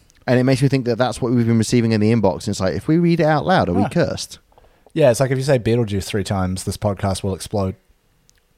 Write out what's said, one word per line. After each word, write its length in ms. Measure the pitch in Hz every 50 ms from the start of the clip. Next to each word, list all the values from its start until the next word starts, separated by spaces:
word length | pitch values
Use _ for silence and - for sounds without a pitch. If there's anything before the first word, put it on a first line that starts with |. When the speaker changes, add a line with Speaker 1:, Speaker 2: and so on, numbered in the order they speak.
| _ _ _ _ -
Speaker 1:
And 140 | - 123 123
it 40 | 127
makes 180 | 135 135 120 143
me 40 | 135
think 180 | 139 135 117
that 120 | 120 117 104
that's 240 | 127 117 113 -
what 100 | 135 117
we've 140 | 127 123 117
been 140 | 113 117 113
receiving 320 | 110 - - 123 117 113
in 100 | 113 107
the 100 | 104 107
inbox. 340 | 117 117 101 95 69 76 -
And 80 | 107 98
it's 60 | -
like, 140 | 95 92 73
if 140 | 92 - -
we 100 | 156 175
read 220 | 175 170 170 160
it 60 | 156 151
out 180 | 156 143 -
loud, 240 | - 190 160 - -
are 40 | -
we 100 | - -
Speaker 2:
Huh. 60 | -
Speaker 1:
cursed? 500 | - 170 139 - - - - - - - _ _ _ - _ _ _ _ _ - -
Speaker 2:
Yeah, 180 | 160 147 151
it's 80 | 147 -
like 100 | 139 127
if 80 | 135 131
you 60 | 131
say 160 | 147 143 123
Beetlejuice 460 | 95 113 113 123 117 101 101 98 -
three 180 | - - 107 95
times, 400 | - 104 95 92 90 92 92 -
this 140 | 104 95 -
podcast 440 | - 104 98 - - 98 95 -
will 140 | - 98 92
explode. 400 | 82 - - - 104 95 95 90 _ _ _ _ _ _ _ _ _ _ _ _ _ _ _ _